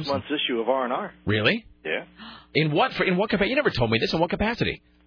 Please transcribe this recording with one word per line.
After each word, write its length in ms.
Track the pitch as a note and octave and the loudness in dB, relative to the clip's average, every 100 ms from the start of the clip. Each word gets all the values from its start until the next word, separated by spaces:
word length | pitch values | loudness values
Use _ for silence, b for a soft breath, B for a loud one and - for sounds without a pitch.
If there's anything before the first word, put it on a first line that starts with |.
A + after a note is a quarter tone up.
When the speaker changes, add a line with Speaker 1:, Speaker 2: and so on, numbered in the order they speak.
Speaker 1:
films. 40 | D3+ | -2
Speaker 2:
month's 180 | C#3 - | -4 -2
issue 320 | D3+ C#3 A#2 | -2 -2 0
of 80 | A2+ | 0
R 160 | C3+ | 0
and 80 | B2 | 0
R. 220 | C#3+ G3+ - - | -2 -6 -8 -2
Speaker 1:
Really? 400 | G#2+ A2+ A3+ - - - | 0 2 0 -4 -12 -6
Speaker 2:
Yeah. 180 | C#3+ F3 B B B B - | -6 -6 B B B B 0
Speaker 1:
In 160 | D#3 | 2
what? 180 | D3+ B3+ | 2 2
For, 140 | - - | 2 0
in 100 | F3+ | 2
what 140 | A3 | 0
capa-, 160 | G#3 G3 | 0 0
you 80 | C4+ | 2
never 140 | A#3+ | 0
told 200 | - A2+ | 2 2
me 100 | A2+ | 2
this. 120 | - | 2
In 60 | D#3+ | 0
what 100 | F3 | 0
capacity? 520 | G3+ G#3 A#3+ F2 - _ _ | 0 -2 0 -2 -4 _ _